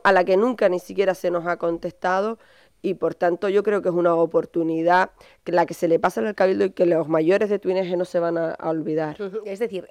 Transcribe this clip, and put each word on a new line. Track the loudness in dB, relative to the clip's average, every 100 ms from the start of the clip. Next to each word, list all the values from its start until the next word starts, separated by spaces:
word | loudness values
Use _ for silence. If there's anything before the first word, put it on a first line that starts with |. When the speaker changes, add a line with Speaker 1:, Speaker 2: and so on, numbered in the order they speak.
Speaker 1:
a | 4
la | 4
que | 4 2
nunca | 2 2 0
ni | 0
siquiera | -6 -2 0
se | 0 -2
nos | -2 -4
ha | -4
contestado. | -4 -4 -8 -6 -2 -2 -2 -6 _ _ _ _
Y | -6
por | -2 -4 0
tanto | -2 0 0
yo | 0
creo | 0 0
que | 0
es |
una | 0 2
oportunidad | 2 2 0 -2 -4 -2 0 2 2 2 _ -20 _
que | -2
la | 0 0
que |
se | -2 2
le | 4
pasa | 4 0
al | -4 0
Cabildo | 2 2
y | 0
que | 2 2
los | 2 2
mayores | 0 2 2 2
de | -2
Tuineje | -2 -2 -2 -4
no |
se | -2 -2
van | -2 -2
a, | -4
a | -4 -4
olvidar. | -4 -2 -4 -4 -6
Speaker 2:
Ujú. | -10 -10
Es | -10 -6
decir, | -6 -6 -12